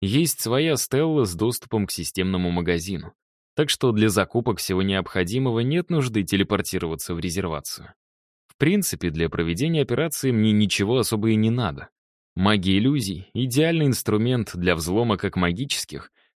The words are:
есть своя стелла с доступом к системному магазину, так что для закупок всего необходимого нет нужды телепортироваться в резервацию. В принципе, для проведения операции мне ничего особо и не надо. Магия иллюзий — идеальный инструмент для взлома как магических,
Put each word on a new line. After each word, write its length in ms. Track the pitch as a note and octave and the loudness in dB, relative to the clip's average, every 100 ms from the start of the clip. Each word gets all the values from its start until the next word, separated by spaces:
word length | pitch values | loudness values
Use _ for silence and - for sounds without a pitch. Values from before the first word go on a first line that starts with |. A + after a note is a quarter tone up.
есть 400 | G2 C3 E3 - | -2 2 0 -2
своя 340 | A2+ B2+ D#3+ C#3+ | -2 0 0 0
стелла 480 | - C3+ D#3+ D3+ | 0 0 2 2
с 100 | G2+ | 0
доступом 520 | E2+ A2+ A#2+ - A2 F#2+ | 0 -2 -2 -4 -2 -2
к 40 | |
системному 600 | - D#2+ F#2+ F#2 F#2 F2+ | -4 -6 -2 0 0 0
магазину, 640 | F2 F2 E2+ F2+ E2+ D#2 - _ _ _ - | 0 0 0 -2 -8 -10 -18 _ _ _ -2
так 140 | D3+ | -2
что 220 | - C3 | 0 2
для 180 | G#2+ G#2+ | 4 4
закупок 480 | G2 F#2 - A#2 F#2 | 4 0 0 -2 -2
всего 240 | - F#2 | -2 0
необходимого 760 | G2 F#2+ - F#2+ F2 B2 C3 A2+ | 0 -2 -2 -2 -2 0 0 0
нет 280 | B2 F3 F3 | 0 -2 0
нужды 360 | E3 B2+ G#2+ | 0 0 0
телепортироваться 920 | F2+ G2 F#2+ G2 - F#2 E2 D#2 - | 0 0 2 0 -2 -4 -4 -6 -6
в 60 | E2+ | -6
резервацию. 760 | F2 F2 F#2 D2 - - - - _ _ _ _ _ | -4 -4 -4 -6 -8 -14 -16 -20 _ _ _ _ _
В 120 | - | -2
принципе, 500 | D3+ G3+ - E2 F2 | 2 2 0 -4 -4
для 220 | D#2 E2 | 0 0
проведения 500 | - E2+ E2+ D#3+ D#3+ | 0 -2 0 0 0
операции 500 | C3 B2 D#3+ - C3+ | 0 0 -2 -2 0
мне 220 | A2+ A2 | 2 4
ничего 460 | G#2 G2+ - G2+ B2+ | 4 2 2 2 2
особо 320 | G#2 A2 A2+ | 0 0 2
и 60 | G#2+ | 2
не 120 | A2 | 2
надо. 400 | B2 G#2 C2+ - _ _ _ _ F2+ | 0 -2 -6 -12 _ _ _ _ 0
Магия 400 | G2 G#2 F2+ F#2+ | 2 4 4 4
иллюзий — 540 | B2+ D3 G2 F#2 - | 2 0 -2 -6 -8
идеальный 540 | A2+ B2+ B2+ D#3+ E3 C#3+ | -4 -2 2 2 2 2
инструмент 640 | A#2 - G#2+ A#2+ B2 G#2 | 0 0 0 2 0 -2
для 220 | F2 F2+ E2 | 0 0 2
взлома 400 | D#2+ G2+ A#2+ G2 | 2 0 2 0
как 200 | G2 F#2+ | 0 0
магических, 760 | F2 F2 C#2+ - - C#2+ - _ _ | 0 0 -4 -6 -6 -10 -14 _ _